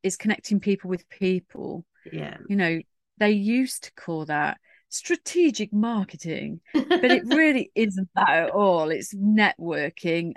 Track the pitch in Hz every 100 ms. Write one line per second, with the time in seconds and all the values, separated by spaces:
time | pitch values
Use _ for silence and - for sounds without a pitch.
0 | 190 - 214 - - 202 208 196 180 180
1 | - - 185 185 - - - 160 - _
2 | 165 160 147 - - 202 170 165 - _
3 | _ _ 208 208 202 240 262 - - -
4 | - 165 156 151 147 - _ _ _ -
5 | - 349 - 349 339 214 214 208 226 226
6 | 190 - 165 156 147 165 - 302 262 359
7 | 254 - 233 277 311 262 - - 220 185
8 | 185 - 185 143 160 196 202 175 156 160
9 | - 196 202 214 208 - 165 151 147 -
10 | 175 165 170